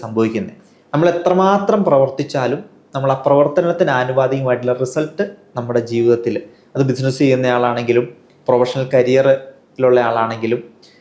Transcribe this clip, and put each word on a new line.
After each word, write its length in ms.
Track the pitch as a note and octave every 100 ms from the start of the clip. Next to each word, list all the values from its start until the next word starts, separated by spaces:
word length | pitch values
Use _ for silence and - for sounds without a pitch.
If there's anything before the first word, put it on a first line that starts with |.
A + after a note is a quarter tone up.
സംഭവിക്കുന്നത്. 520 | A2+ A2 A2 A2 F#2 - _ _ _
നമ്മൾ 140 | D3 E3+ F3
എത്രമാത്രം 680 | F3+ F#3 F#3+ G3+ G3+ G#3+ F3+
പ്രവർത്തിച്ചാലും 720 | C#3 C3+ - C#3 C#3+ B2 C#3+ - _ _ C#3
നമ്മൾ 140 | C3+ C3+
ആ 40 | -
പ്രവർത്തനത്തിന് 640 | C#3+ D3 F3 E3+ E3+ E3 B2+
ആനുപാതികമായിട്ടുള്ള 760 | B2+ C3 C3 C#3 B2+ A#2+ B2+ B2+ C3
റിസൾട്ട് 380 | D#3 D#3 - G3+ - _ B2
നമ്മുടെ 240 | A#2 A#2+ A#2
ജീവിതത്തിൽ, 440 | A#2 A#2 A#2+ A#2 G#2 - - _ C3+
അത് 80 | C3+
ബിസിനസ് 300 | C3 C3+ C3
ചെയ്യുന്നയാളാണെങ്കിലും 840 | C#3+ B2+ B2+ B2 A#2+ A#2+ A#2+ B2 B2 - _ _ -
പ്രൊഫഷണൽ 380 | B2 A#2+ C#3 B2+ C3
കരിയറിലുള്ള 1040 | B2 C3 C3+ C3+ - - _ - B2+ B2 A#2
ആളാണെങ്കിലും 500 | A2+ A2+ A2 A2 B2 - - - _